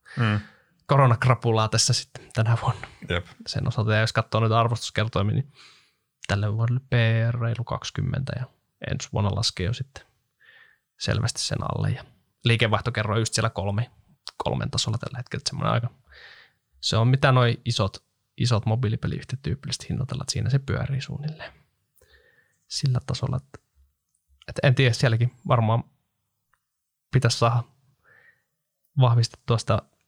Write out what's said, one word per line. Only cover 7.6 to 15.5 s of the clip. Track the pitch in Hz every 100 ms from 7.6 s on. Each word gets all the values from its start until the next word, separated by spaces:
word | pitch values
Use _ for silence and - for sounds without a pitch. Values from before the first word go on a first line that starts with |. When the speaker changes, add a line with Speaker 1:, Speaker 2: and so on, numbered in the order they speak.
Speaker 2:
kaksikymmentä | 117 - - - 50 - - -
ja | 127 _ _ _ -
ensi | 98 -
vuonna | 120 101 95
laskee | 110 - 90
jo |
sitten | - - - - _ _ _ _ - _ _ _ -
selvästi | - - - -
sen | - -
alle, | - - -
ja | 113 - _ _ _
liikevaihtokerroin | 120 113 117 104 - 110 107 110
just | 110
siellä | - 113
kolme, | - 98 101 120 _ _ _ - -
kolmen | - - -
tasolla | - - 107
tällä | - 123
hetkellä, | - -
että |
semmoinen | -